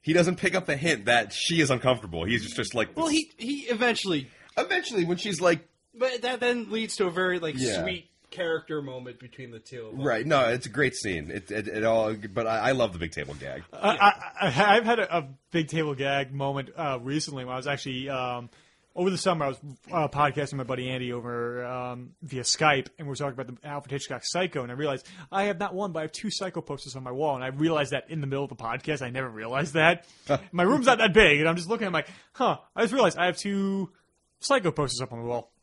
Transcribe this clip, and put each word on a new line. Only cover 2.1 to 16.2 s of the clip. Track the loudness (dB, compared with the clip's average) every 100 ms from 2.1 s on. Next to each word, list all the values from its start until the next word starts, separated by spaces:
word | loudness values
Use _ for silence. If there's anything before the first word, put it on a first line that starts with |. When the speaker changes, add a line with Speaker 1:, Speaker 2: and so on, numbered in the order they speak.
| -4
Speaker 1:
He's | 0 0
just, | -2 -6
just | -4
like, | -2 -2 0
Speaker 2:
Well, | 0
he, | 0 -2 -10
he | -8 -6 -4
eventually | 0 0 0 -2 -2 -4 -18 -6 -4
Speaker 1:
Eventually, | 0 -2 0 -2
when | 0 -2
she's | -2 2
like, | 2 2 -2 _ _ -4
Speaker 2:
But | -4 -2
that | -4 0
then | 0 0 -2
leads | -4 -4 -2
to | -2
a |
very, | 0 0 0
like, | -4 -2
Speaker 1:
Yeah. | -2 0
Speaker 2:
sweet | -2 -6 -10 _ _
character | -6 -2 -2 -2 -6
moment | -6 -12 -14 -16
between | -20 -16 -16
the | -16
two | -14 -14 -10
of | -4
them. | 0
Speaker 1:
Right. | 0 4
No, | 4 4
it's | 2 -2
a |
great | 0 0
scene. | 0 -4 -4 -4
It, | -8 -6
it, | -6 -4
it | 0
all, | 2 4 2
but | -2 -6 -4 0
I, | 2 2
I |
love | 2 2
the | 0
big | -6
table | -6 -8
gag. | -10 -10 -12 -12
Speaker 3:
I, | 0 2 6
I, | 6 6 -8 -2 0
I, | 4 6 6
I've |
had | 6 2
a, | 2 -2
a | -4 -16 _
big | -2 0
table | -2 -2
gag | -2 0 0